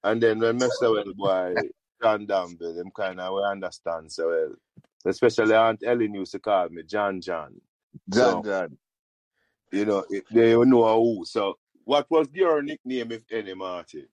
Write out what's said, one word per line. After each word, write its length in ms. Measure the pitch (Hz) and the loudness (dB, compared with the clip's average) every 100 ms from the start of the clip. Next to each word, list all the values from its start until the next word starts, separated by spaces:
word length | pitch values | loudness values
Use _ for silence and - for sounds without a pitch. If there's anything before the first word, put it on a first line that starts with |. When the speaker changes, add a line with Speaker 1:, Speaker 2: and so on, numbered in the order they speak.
Speaker 1:
And 160 | 101 113 | 0 2
then 180 | 117 110 | 2 4
when 160 | 113 120 | 0 2
me 100 | 127 - | 0 2
say, 80 | 120 | 2
"Well, 160 | 107 98 | 0 -2
boy, 400 | 95 98 92 90 110 - - _ _ | -4 0 0 0 -4 -4 -12 _ _
John 240 | 113 107 104 | 0 0 0
Danville," 500 | 98 87 85 85 82 | -2 -2 -10 -10 -10
him 120 | 92 - | -12 -6
kinda 360 | 98 92 92 | -8 -6 -6
we 100 | 98 | -2
understand 680 | 101 98 92 - 90 82 80 | -4 -4 -8 -8 -8 -8 -10
so 180 | - 82 | -4 -2
well. 260 | 82 78 - _ - _ _ | -2 -4 -8 _ -20 _ _
Especially 500 | 90 95 123 117 110 | -6 2 2 4 4
Aunt 280 | 110 113 110 | 4 4 0
Ellen 300 | 120 120 110 | -2 0 0
used 180 | 101 92 | -4 -10
to 60 | 98 | -8
call 280 | - 98 85 | -2 0 0
me 140 | 85 | -8
John 360 | 80 104 101 95 | -8 -4 -4 -4
John. 400 | 85 82 73 - _ _ _ - - | -8 -8 -10 -20 _ _ _ -20 -4
Speaker 2:
John 300 | 107 123 107 | 2 2 0
Speaker 1:
So, 40 | 107 | -4
Speaker 2:
John. 280 | 95 85 67 _ _ _ _ _ _ _ _ _ | -4 -6 -12 _ _ _ _ _ _ _ _ _
Speaker 1:
you 120 | 98 | -4
know, 200 | 104 98 - | 0 0 -2
it, 140 | 98 - | -8 0
they 220 | 113 113 | 4 6
don't 180 | 117 123 | 6 6
know 300 | 123 113 113 | 6 6 4
who. 220 | 117 107 | 2 -2
So 340 | 82 117 98 - _ _ | -6 -4 -4 -6 _ _
what 240 | - 143 143 | -2 0 2
was 180 | 160 143 | 0 0
your 300 | 160 185 151 | 0 0 2
nickname, 480 | 143 151 127 127 117 | -2 -10 -6 -6 -6
if 100 | 113 _ | -10 _
any, 240 | 110 101 | -8 -8
Marty? 520 | 92 92 87 82 78 67 | -8 -8 -8 -12 -18 -18